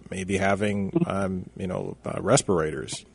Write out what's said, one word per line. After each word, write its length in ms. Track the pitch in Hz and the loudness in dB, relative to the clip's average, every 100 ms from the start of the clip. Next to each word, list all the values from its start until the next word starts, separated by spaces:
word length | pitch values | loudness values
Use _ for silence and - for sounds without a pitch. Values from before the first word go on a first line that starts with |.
| - | -10
maybe 260 | 92 95 98 | -6 -2 2
having, 540 | 98 98 104 101 98 170 - | 4 4 2 0 0 0 0
um, 420 | 98 98 92 92 - | 0 -2 -2 -6 -8
you 100 | 92 | -6
know, 300 | 98 95 92 - | -4 -6 -8 -6
uh, 160 | - | -4
respirators, 840 | 90 131 - 90 78 69 - - - | 4 4 4 2 2 -4 -8 -10 -12